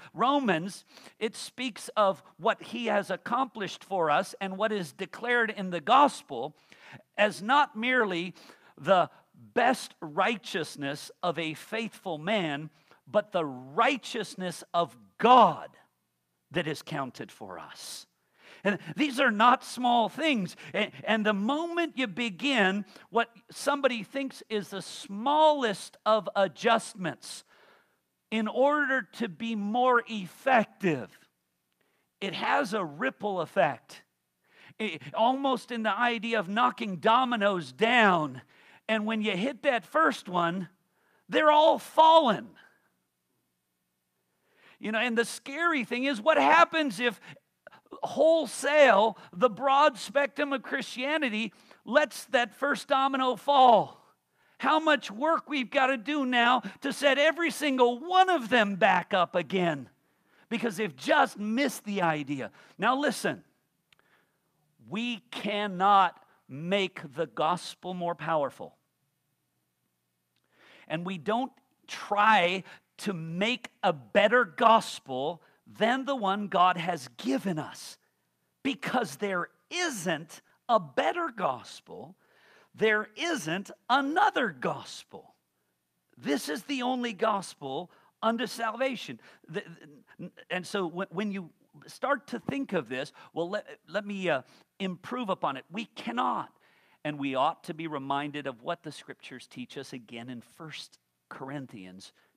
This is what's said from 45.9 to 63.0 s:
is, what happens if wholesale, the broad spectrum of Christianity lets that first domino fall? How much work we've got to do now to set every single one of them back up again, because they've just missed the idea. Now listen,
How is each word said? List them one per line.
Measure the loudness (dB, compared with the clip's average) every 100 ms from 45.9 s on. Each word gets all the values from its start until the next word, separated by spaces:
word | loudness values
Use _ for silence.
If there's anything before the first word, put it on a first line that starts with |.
| -2
is, | -2 0
what | 2 4
happens | 6 6 6 4 -2 -2
if | -2 -4 -10 -20 _ _ -20 -20 _ -10
wholesale, | -6 2 4 4 0 -4 2 8 8 8 4 0 -12
the | 0 0
broad | 2 2 6 4 2
spectrum | -2 0 0 -2 -4
of | -4
Christianity | -4 -6 -6 -6 -4 -2 -2 -2 -6 -10 -20 -20
lets | -2 0 0 -2 -2
that | 0 0
first | -2 -4 -2 0
domino | 0 2 0 -2 -2
fall? | 2 6 8 8 4 -6 _ _ _ _ _ -4
How | 0 2
much | 4 2 0
work | -4 0 0 -2
we've | -6 -2
got | 2 2
to | 0
do | -2 -2
now | 0 2 4 2 0 -8
to | -8
set | 0 2 4
every | 2 2 -2
single | -2 0 4 2 2
one | 2 4 6
of | 4 2
them | 2 2 2
back | 2 2 2
up | 0 2
again, | 0 -2 0 0 -2 -8 _ _ _ _ _ -8
because | -4 -4 -4
they've | -6 -4
just | 2 4 4 0
missed | -4 0 -2 -4
the | -6 0
idea. | 0 0 -2 -6 -6 -10 -20 -2
Now | 0
listen, | 0